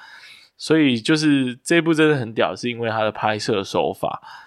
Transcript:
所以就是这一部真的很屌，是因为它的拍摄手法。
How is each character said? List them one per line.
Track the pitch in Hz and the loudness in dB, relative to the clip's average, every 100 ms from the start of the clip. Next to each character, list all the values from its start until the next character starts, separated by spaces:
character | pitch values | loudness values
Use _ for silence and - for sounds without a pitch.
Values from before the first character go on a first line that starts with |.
| - - - - _ - | -20 -20 -20 -20 _ -8
所 | - 160 | 0 2
以 | 143 120 | 4 2
就 | 104 156 | 0 0
是 | 156 139 127 123 | 2 2 0 -6
这 | - 170 | 0 0
一 | |
部 | 165 | 2
真 | 156 156 | 4 4
的 | 147 | 2
很 | 113 | -2
屌， | 113 90 92 | -2 -2 -2
是 | 123 | -6
因 | 117 | -4
为 | 117 | -4
它 | 110 | -2
的 | 107 | -2
拍 | - 110 107 | -2 -2 -2
摄 | 113 104 | -2 -2
手 | 95 92 76 | -2 -2 -2
法。 | 95 - - - - | -4 -8 -8 -14 -20